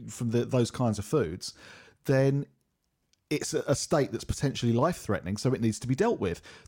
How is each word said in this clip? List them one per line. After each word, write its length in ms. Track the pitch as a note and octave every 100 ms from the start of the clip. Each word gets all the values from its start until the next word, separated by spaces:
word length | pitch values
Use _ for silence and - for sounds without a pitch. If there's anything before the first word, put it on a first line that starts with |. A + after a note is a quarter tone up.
| A2+
from 220 | - A#2+
the, 160 | A#2+ A2
those 240 | B2+ A#2
kinds 280 | - B2 G#2
of 60 |
foods, 480 | - D#3 E2+ F2+ - - - - - _ -
then 400 | C3+ C3+ C#3 C#3+ _ _ _ _ _ _ _ -
it's 240 | D3+ -
a, 100 | D#3 C3+
a 80 |
state 380 | C#3 - D#3+ C3
that's 100 | A2+
potentially 520 | - - C#3 - A#2+
life-threatening, 640 | A#2 D#3 F3 - G2+ F2+ G#2
so 160 | C3
it 80 | B2
needs 160 | A2+ G#2+
to 80 | A#2+
be 80 |
dealt 260 | C3+ A3 F3+
with. 220 | G2+ - - -